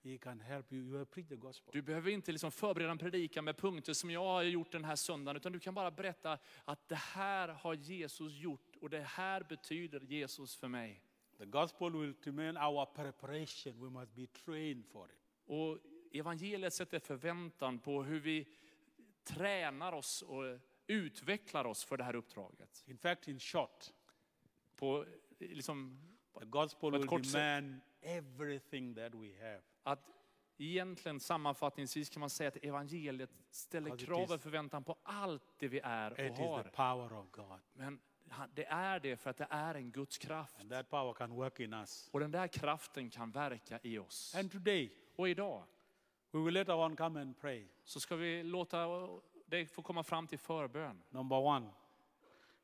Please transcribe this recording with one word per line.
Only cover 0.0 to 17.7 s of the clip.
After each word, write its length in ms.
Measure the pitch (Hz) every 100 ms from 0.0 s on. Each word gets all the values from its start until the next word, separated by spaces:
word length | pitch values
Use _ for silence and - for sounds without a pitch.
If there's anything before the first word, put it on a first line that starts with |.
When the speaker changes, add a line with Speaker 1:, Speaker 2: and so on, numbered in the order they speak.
Speaker 1:
He 160 | 131 131
can 220 | 127 117
help 320 | 113 139 131
you. 100 | 131
You 80 | 127 139
have 60 | 135
preached 220 | 185 165
the 80 | 127
gospel. 360 | 131 131 -
Speaker 2:
Du 100 | 147
behöver 280 | 143 160 175
inte 220 | 208 -
liksom 180 | 156 160
förbereda 380 | - 208 170 165
en 80 | 165
predikan 460 | 170 180 165 156
med 120 | 156 156
punkter 360 | 196 170 151
som 180 | 147 175
jag 140 | 170
har 180 | 190 185
gjort 300 | 175 175 165
den 120 | 170
här 120 | 156 147
söndagen, 400 | - 156 139 143
utan 160 | 180
du 80 | 180
kan 140 | 185
bara 160 | 196 180
berätta 480 | 160 190 170 160 151 - -
att 240 | - 147 -
det 60 |
här 540 | 156 - 190 196 196 175
har 260 | 147 170
Jesus 580 | 160 143 185 151 - 156
gjort 440 | 143 165 143 - -
och 100 | 151
det 100 | 156
här 420 | 139 - 190 190 156
betyder 520 | 160 - 160 170 143
Jesus 560 | 135 147 135 - 131 -
för 120 | 131
mig. 340 | 123 113 95 _ _ _ -
Speaker 1:
The 60 |
gospel 480 | 101 131 165 - 175
will 220 | 160 147 135
demand 340 | 147 143 160 165
our 280 | 147 143 135
preparation. 960 | - 143 - 139 151 151 - 139 113
We 60 | 131
must 240 | 127 120
be 120 | 110 127
trained 580 | - - 156 156 127 107
for 180 | 107 87
it. 80 | - _ _ -
Speaker 2:
Och 320 | 151 160 156 - 330 -
evangeliet 600 | 147 156 165 196 202 180
sätter 240 | - 180 165
förväntan 800 | - 135 160 175 170 - 131